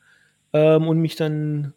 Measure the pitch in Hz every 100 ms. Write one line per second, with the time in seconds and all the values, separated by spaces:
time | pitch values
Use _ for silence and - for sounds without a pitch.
0 | _ _ _ _ _ 151 156 156 160 160
1 | 160 - 160 151 151 151 143